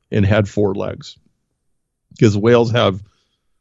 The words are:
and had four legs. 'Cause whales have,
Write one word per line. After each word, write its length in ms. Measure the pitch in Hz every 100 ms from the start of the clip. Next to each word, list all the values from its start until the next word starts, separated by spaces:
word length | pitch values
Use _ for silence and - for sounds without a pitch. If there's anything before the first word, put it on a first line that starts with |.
| -
and 140 | 110 95
had 240 | 107 101
four 260 | - 101 98
legs. 420 | 98 - - - _ _ _ _ _ _ _ _ _ -
'Cause 180 | 113 101
whales 340 | 110 120 117
have, 300 | 117 104 95 - _ _ _ _ _